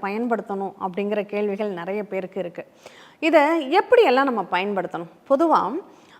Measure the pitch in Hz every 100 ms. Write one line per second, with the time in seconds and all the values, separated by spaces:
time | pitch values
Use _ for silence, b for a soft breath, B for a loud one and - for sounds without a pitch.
0 | 196 214 240 220 - 196 190 - 190 180
1 | 202 208 202 208 208 196 214 175 175 208
2 | 208 190 185 196 175 170 - B B B
3 | B B 320 302 294 330 262 359 427 494
4 | 359 254 277 220 185 180 196 196 175 165
5 | 170 - - 269 330 214 180 311 - B
6 | B